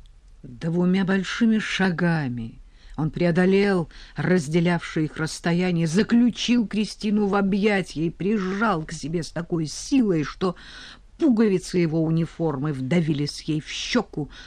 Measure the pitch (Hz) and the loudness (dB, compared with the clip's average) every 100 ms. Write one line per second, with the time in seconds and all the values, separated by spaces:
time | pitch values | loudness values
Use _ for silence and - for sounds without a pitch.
0 | - - - - 135 120 170 170 180 185 | -20 -20 -20 -20 -18 -8 -4 0 2 2
1 | 185 190 185 - 226 220 - - 190 160 | 2 0 -2 0 2 2 -2 0 0 2
2 | 175 160 135 120 113 - - - - - | 0 0 -2 -6 -8 -14 -20 -20 -16 -4
3 | 156 - 175 165 185 190 202 185 156 - | -4 0 2 4 4 4 4 2 -2 -10
4 | - - 147 185 139 170 170 170 - 170 | -14 -6 0 2 2 2 2 0 -2 -2
5 | 156 - 156 - 170 170 185 170 165 170 | -4 -4 -6 -4 -2 0 2 0 2 2
6 | 214 233 240 - - 247 202 202 202 - | 4 4 4 2 0 2 2 -2 -4 -4
7 | 220 208 202 202 196 202 214 202 175 143 | -2 2 2 2 2 2 2 2 -2 -2
8 | 165 - 180 220 185 196 226 175 156 160 | -4 -2 -2 0 0 0 0 0 -4 -8
9 | 139 170 151 156 170 165 151 - - 277 | -6 -6 -4 -8 -4 -4 -4 -8 0 2
10 | 214 165 139 - 185 - - - - - | 4 2 0 -2 -4 -4 -12 -20 -20 -20
11 | - - 330 220 220 180 - 180 170 160 | -20 0 2 4 4 2 0 0 0 2
12 | 160 160 165 - 165 139 156 135 131 175 | 2 0 -2 -2 -2 -2 -4 -4 0 0
13 | 156 143 143 - - 151 - - - 247 | 0 -2 -4 -6 -4 -4 -4 -10 -2 -2
14 | 208 - 143 - | -2 -6 -8 -10